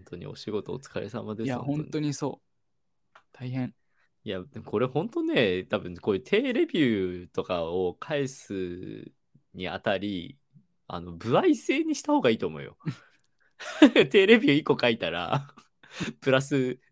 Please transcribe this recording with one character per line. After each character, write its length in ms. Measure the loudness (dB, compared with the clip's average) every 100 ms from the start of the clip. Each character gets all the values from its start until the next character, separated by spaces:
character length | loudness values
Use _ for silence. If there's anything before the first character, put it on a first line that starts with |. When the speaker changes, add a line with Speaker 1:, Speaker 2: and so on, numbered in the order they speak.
| -14
Speaker 1:
当 80 | -14
に 100 | -12
お 100 | -12
仕 140 | -8
事 200 | -6 -6
お 60 | -10
疲 200 | -10 -8
れ 80 | -8
様 260 | -8 -8
で 80 | -6
す。 40 | -6
Speaker 2:
い 20 |
や、 100 | -4
Speaker 1:
本 80 | -4
当 60 |
に。 40 | -4
Speaker 2:
本 80 | -4
当 100 | -4
に 140 | -4
そ 260 | -4 -6 -8
う。 760 | _ _ _ _ _ _ _ _ _
大 180 | -14 -8
変。 240 | -4 -6 -8 _ _ _ _
Speaker 1:
い 80 | -8
や、 100 | -8
で 160 | -8 -14
も 40 |
こ 140 | -4 0
れ 80 | 0
本 220 | 0 -2
当 140 | -4
ね、 400 | 0 2 2 2
多 160 | -2 -4
分 160 | -4 -4
こ 160 | -2
う 40 | -2
い 20 |
う 40 |
低 300 | 2 0 2
レ 140 | 0 0
ビ 580 | 2 2 2 0 -4
ュ 0 |
ー 20 | -8
と 160 | -6
か 220 | -4 -2
を 320 | -2 -2 -2 -4
返 300 | -6 -4 -4
す 840 | -6 -8 -6 -6 -8 -10 -12 -16 -20 _ _ _
に 140 | -10 -8
あ 120 | -4
た 180 | -2 -2
り、 400 | -2 -6 -8 -16 _ -20 _ _ -12
あ 140 | -10
の、 180 | -10 -10
歩 180 | 0 2
合 180 | 4 2
制 260 | 2 0
に 140 | -2 -4
し 60 |
た 100 | 0
方 80 | 2
が 100 | 4
い 40 |
い 40 | 2
と 80 | -2
思 120 | -6
う 40 |
よ。 160 | -12 -10 -12 -12 -16 _ _ _ _ _
<laughs> 520 | -12 6 8 8 6
低 160 | 6 8
レ 100 | 8
ビ 120 | 8
ュ 20 |
ー 20 |
一 100 | 2
個 120 | 2 2
書 80 | 2
い 100 | 2
た 120 | -2
ら、 420 | -4 -2 -4 -4 -16 -20 _
<laughs> 380 | -20 -10 -10 -4
プ 100 | 2
ラ 100 | 2
ス 380 | 2 0 0 -4 _